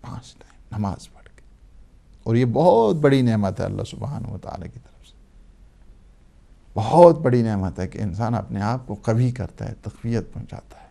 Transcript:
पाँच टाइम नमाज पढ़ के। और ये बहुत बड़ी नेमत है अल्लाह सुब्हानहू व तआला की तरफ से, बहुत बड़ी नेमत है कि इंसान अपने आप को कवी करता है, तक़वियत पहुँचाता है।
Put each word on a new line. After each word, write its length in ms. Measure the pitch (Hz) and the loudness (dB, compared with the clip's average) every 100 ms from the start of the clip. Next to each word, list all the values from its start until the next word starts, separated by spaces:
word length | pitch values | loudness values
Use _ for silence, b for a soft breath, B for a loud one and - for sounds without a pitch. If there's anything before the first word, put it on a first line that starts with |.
पाँच 340 | - - - - | -14 -16 -16 -20
टाइम 380 | - - - 107 | -20 -20 -12 -6
नमाज 280 | 104 85 - | -6 -6 -14
पढ़ 220 | - - | -20 -20
के। 140 | - - - - - - - - - - | -20 -20 -20 -20 -20 -20 -20 -20 -12 -2
और 100 | 117 | 2
ये 80 | |
बहुत 520 | 127 117 170 220 226 165 | 2 4 4 6 4 4
बड़ी 260 | 147 139 | 4 4
नेमत 380 | 123 110 98 95 | 4 2 0 -2
है 60 | 92 | -6
अल्लाह 180 | 98 | -6
सुब्हानहू 500 | - - 117 147 - | -8 -10 -10 -8 -10
व 40 | 101 | -12
तआला 280 | - - - | -12 -14 -14
की 140 | - | -16
तरफ 260 | - - - | -20 -20 -20
से, 80 | - - - - - - - - - - - - - - - - | -20 -20 -20 -20 -20 -20 -20 -20 -20 -20 -20 -20 -20 -20 -20 -12
बहुत 440 | 104 107 156 175 156 | -6 0 8 8 8
बड़ी 240 | 156 123 | 2 2
नेमत 360 | 113 104 95 85 | 2 0 -4 -4
है 80 | 92 | -8
कि 120 | - | -6
इंसान 360 | 104 90 117 | -6 -4 -2
अपने 260 | 117 95 104 | -4 -4 -4
आप 260 | 104 127 127 | -4 -4 -8
को 80 | |
कवी 380 | 104 - 113 123 | -8 -2 0 0
करता 320 | 120 98 - | -2 -10 -10
है, 80 | 107 | -12
तक़वियत 580 | 107 104 - 117 117 - | -10 -14 -10 -4 -4 -6
पहुँचाता 460 | - - - - - | -12 -14 -16 -18 -20
है। 60 | - | -20